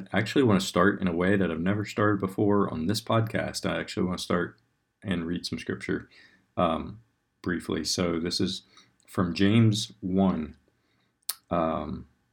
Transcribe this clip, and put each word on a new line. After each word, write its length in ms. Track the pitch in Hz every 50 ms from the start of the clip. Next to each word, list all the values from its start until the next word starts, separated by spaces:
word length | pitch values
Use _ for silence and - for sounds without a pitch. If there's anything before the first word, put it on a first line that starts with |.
| - -
actually 320 | - 95 104 - - 151 135
wanna 160 | 117 101 92
start 420 | 95 - - 90 90 101 101 -
in 60 | 95 90
a 80 | 85
way 200 | 82 90 92 104
that 160 | 98 95 85
I've 80 | 82 80
never 260 | 85 92 101 104 104
started 340 | - - - 107 104 104 98
before 520 | 98 95 - - 110 101 101 101 98 87 78
on 140 | 80 78 87
this 140 | 104 110
podcast. 680 | - - 113 113 113 110 - 87 78 76 - - - 92
I 100 | 82 82
actually 280 | 78 - - 110 95 90
wanna 100 | 90 85
start 400 | - - 92 87 87 85 - _ _ _ _ _ _ _ _ _ -
and 240 | 101 92 85 82 82
read 180 | 87 85 -
some 140 | - - 80
scripture, 500 | - - 98 - - - 85 - - - _ - - _ _ _ _ _ _ -
um, 440 | 90 82 80 78 71 - - - - _ _ _ _ _ _ _ -
briefly. 400 | 95 87 80 - - 92 82 78
So 360 | - - - 92 85 85 82
this 200 | 82 87 - -
is 220 | 95 92 95 - - _ _ - - _ _ _ _
from 300 | - - - 98 87 85
James 560 | 92 98 98 107 117 113 110 104 - - - - _
one. 560 | - 92 92 95 95 95 85 80 78 73 - _ _ _ _ _ _ _ _ _ _ _ _ _ _ - - - _ -
Um, 560 | 87 85 82 80 78 76 76 78 78 80 - - _ _ _ _